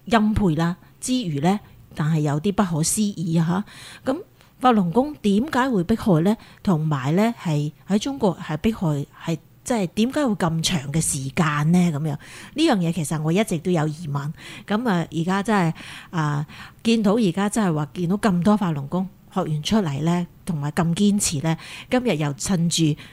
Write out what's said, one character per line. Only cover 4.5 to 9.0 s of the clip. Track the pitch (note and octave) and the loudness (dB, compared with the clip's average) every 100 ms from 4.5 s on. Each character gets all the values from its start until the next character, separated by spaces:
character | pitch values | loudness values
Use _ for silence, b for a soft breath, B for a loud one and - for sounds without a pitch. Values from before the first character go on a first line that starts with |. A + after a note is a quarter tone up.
| - | 0
法 | B3+ | 2
輪 | A3 F3 | 4 4
功 | A3 D4 D4+ | 2 0 -2
點 | G#3 G3 C#4+ | 0 0 0
解 | B3+ C4+ | 0 0
會 | G#3 | 0
迫 | E3+ A3+ | 0 0
害 | G#3+ D#3 | 4 4
呢？ | F#3 A3+ B B | 4 0 B B
同 | - D#3 | 0 0
埋 | D#3 C#3 C3 | 0 0 0
呢， | F3 A3+ A#3 | 2 0 -2
係 | E3+ D3 D3 b - | -2 -2 -2 b -4
喺 | G#3 | -2
中 | C#4 C#4 | -2 -2
國 | G3+ - | -2 -2
係 | F3 D3+ | -6 -2
迫 | A3+ | -2
害， | A3 E3 C#3+ | 0 0 -2